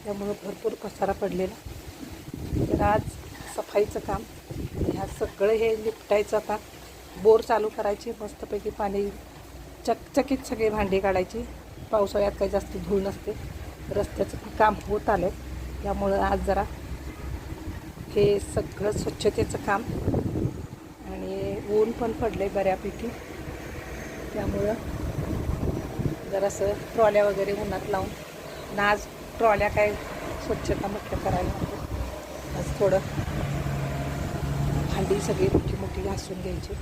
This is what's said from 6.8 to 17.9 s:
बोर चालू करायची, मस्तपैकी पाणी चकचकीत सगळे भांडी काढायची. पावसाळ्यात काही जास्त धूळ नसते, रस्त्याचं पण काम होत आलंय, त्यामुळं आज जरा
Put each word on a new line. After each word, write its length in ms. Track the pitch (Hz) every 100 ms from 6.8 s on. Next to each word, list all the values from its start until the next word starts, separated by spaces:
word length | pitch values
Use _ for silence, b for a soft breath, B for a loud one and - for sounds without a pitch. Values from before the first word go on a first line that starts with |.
| - - - -
बोर 160 | 196 220
चालू 300 | 226 226 214 -
करायची, 340 | 208 208 - 214
मस्तपैकी 480 | 208 - 202 208 208
पाणी 400 | 196 202 196 202 190 - - - - - - -
चकचकीत 500 | 226 - - 262 269 -
सगळे 220 | 226 220
भांडी 300 | 214 196 190
काढायची. 480 | 196 185 185 220 240 - - - -
पावसाळ्यात 400 | 220 196 208 202
काही 200 | - 196
जास्त 260 | 196 - 196
धूळ 240 | 170 202
नसते, 540 | 190 196 - 214 - - - - -
रस्त्याचं 480 | - 196 - 196 -
पण 200 | 220 -
काम 160 | 214 208 -
होत 220 | 208 220
आलंय, 200 | 202 175 214 - - - -
त्यामुळं 380 | 202 196 202 196
आज 180 | 196 196
जरा 240 | 185 190 214 - - - - - - - - - - - -